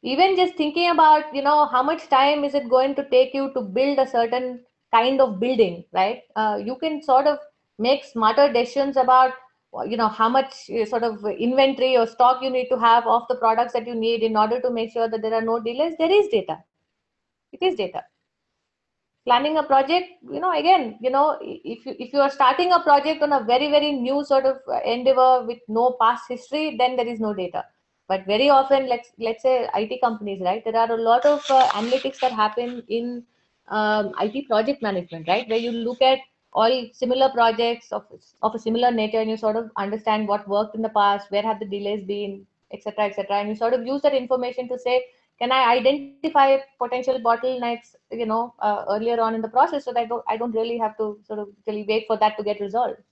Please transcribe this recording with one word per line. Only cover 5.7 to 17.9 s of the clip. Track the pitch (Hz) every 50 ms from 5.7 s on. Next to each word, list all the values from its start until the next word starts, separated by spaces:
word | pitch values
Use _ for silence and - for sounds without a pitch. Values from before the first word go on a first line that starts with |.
| 175 170 - _
right? | - 180 190 202 240 254 - _ _
Uh, | 214 220 214 208 202
you | 202 208 254 262
can | - 320 311 294 302
sort | - 262 262 277 302
of | - 196 - - _ _ _ _ _ _
make | 214 240 269 277 -
smarter | - _ 233 220 214 226 - 285 285
decisions | 233 240 240 247 - 277 277 277 277 269
about, | 254 247 254 254 262 254 254 - - _ _ _ _ _ _ - -
you | 214 220 220
know, | 233 214
how | 214 - 226 226
much, | 240 262 269 269 - - - -
uh, | - 233 220
sort | 214 254 233 226
of | 233 220 208 202
inventory | 214 196 - 226 240 254 262 269 269 269 - 247 262 262
or | 247 226 226
stock | - _ 247 240 262 262
you | 262 269
need | 254 254 254 254
to | 262 233
have | 226 233 226 240 233
of | 226 220 240 240 -
the | 254
products | 247 - 226 220 220 240 240 -
that | 247 220
you | 233 240
need | 226 220 226 233 226 214
in | 226 220
order | 214 214 214 233 254
to | 254 254
make | 240 226 226 226
sure | - 240 226 226
that | 220 226
there | 214 220 220
are | 226 220
no | 226 226 233
delays. | 220 226 240 254 302 339 320 -
There | 320 330
is | 381 415 403 403
data. | - 214 185 - 160 - _ _ _ _ _ _ _ _ _ _ _ _ _ _ _ _ _ _
It | - -
is | 349 370 359
data. | 226 202 175